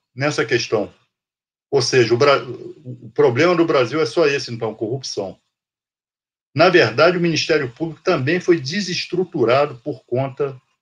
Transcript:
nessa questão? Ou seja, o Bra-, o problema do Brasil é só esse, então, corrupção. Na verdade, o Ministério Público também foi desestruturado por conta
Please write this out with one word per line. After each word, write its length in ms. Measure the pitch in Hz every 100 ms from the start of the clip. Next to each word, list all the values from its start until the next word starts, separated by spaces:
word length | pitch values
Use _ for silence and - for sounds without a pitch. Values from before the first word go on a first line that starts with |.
| _ 123
nessa 300 | 147 143 143
questão? 480 | 117 - 113 95 - _ _ _ _ _ _ _
Ou 120 | 139
seja, 320 | 127 131 117
o 40 | 120
Bra-, 260 | 143 131
o 680 | 127 120 - - 127 123 117
problema 420 | - 147 123 175 170
do 100 | 160
Brasil 340 | 147 120 156
é 60 | 151
só 200 | - 151
esse, 280 | 139 127
então, 200 | 113 -
corrupção. 680 | 110 107 131 - - 95 - _ _ _ _ _ _ _ _ _ _ _ 139
Na 140 | 180
verdade, 480 | 175 120 120 165 180
o 40 |
Ministério 500 | 170 151 - 156 131
Público 300 | - 160 151
também 380 | - 160 127 180
foi 200 | 180 170
desestruturado 1160 | 131 196 185 170 - 175 185 156 110 135 147 127
por 200 | 151 127 _
conta 540 | 123 135 131 139 127 _ _